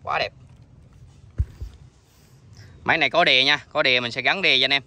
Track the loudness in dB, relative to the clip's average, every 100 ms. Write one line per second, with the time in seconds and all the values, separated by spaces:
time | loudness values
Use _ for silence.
0 | -6 -6 -6 -10 -20 -20 -20 -20 -20 -20
1 | -20 -20 -18 -8 -8 -8 -18 -18 -20 _
2 | _ _ _ -20 -20 -20 -20 -10 -4 0
3 | 0 2 4 4 2 0 -4 -2 0 0
4 | -2 -4 -2 0 0 0 0 -2